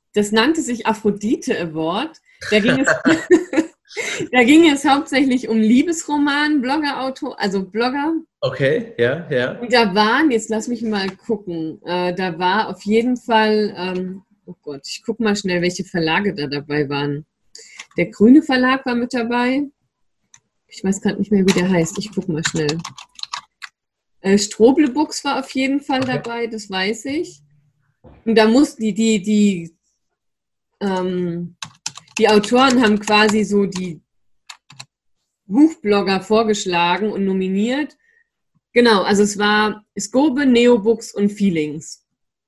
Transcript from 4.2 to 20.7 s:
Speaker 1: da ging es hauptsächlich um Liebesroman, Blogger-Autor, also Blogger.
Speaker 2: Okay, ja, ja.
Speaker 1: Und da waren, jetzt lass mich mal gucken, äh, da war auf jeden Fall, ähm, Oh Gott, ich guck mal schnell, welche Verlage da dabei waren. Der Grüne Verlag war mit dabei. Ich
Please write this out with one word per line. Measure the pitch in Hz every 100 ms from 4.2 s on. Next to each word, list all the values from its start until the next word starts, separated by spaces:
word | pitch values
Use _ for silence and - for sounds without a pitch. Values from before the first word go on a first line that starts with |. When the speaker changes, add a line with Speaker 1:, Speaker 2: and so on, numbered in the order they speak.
| 330
Speaker 1:
da | 247
ging | 240 311 339
es | 277
hauptsächlich | 294 277 311 269 269 247 -
um | 220
Liebesroman, | 220 247 339 320 - 294 285 285 302 302
Blogger-Autor, | 247 302 294 262 262 262 294 -
also | 202 190
Blogger. | 185 208 247 285 302 330 - _
Speaker 2:
Okay, | 135 131 139 240 226 -
ja, | 120 151 147
ja. | 131 127 -
Speaker 1:
Und | 233
da | 247 220
waren, | 190 214 254 320
jetzt | 226 -
lass | 220 220
mich | 233
mal | 226 208 190
gucken, | 190 - 208 202 170 160 -
äh, | - 180 180
da | 180 185 165
war | 185 202 208
auf | 190
jeden | 202 220 240 247
Fall, | - 220 220 214 208 -
ähm, | 185 180 185 190 _ _ -
Oh | 180
Gott, | - 139
ich | - - -
guck | 220
mal | 220 202
schnell, | 190 175
welche | 175 175
Verlage | 175 180 160 170 202
da | 151 143
dabei | 143 143 147 139
waren. | 143 143 143 - _ _ - - - - -
Der | 165
Grüne | - 214 294
Verlag | 302 254 254 269
war | 269 240
mit | 247
dabei. | 254 226 240 247 262 277 - _ _ _ _ _ _ _ _
Ich | _